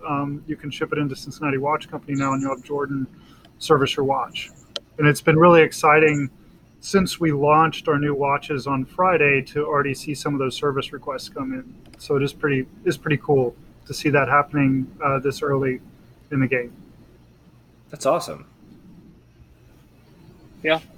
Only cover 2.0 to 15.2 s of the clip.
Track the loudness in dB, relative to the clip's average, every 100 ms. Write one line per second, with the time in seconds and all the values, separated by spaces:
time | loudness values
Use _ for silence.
2 | -8 -4 -2 -2 -4 -6 -6 -6 -4 -4
3 | -8 -12 -20 -20 -20 -8 2 4 4 0
4 | -2 -2 -4 -10 -16 -18 -18 -16 -12 0
5 | 2 4 2 6 8 8 6 2 4 6
6 | 4 2 -4 -8 -20 _ _ _ -2 0
7 | 0 0 -2 2 4 4 4 0 -2 0
8 | 0 0 0 -2 -4 -6 -4 -4 -4 -2
9 | 2 4 4 2 0 -4 -2 0 -2 -4
10 | -8 -8 -4 -2 -4 -2 -4 -4 -6 -10
11 | -10 -10 -10 -10 -10 -10 -14 -20 -20 -16
12 | -4 -2 -2 -2 -2 -2 -4 -6 -6 -4
13 | -2 -2 2 0 0 -4 -18 -20 -14 -6
14 | 0 2 4 2 2 2 2 2 -2 -4
15 | -2 -2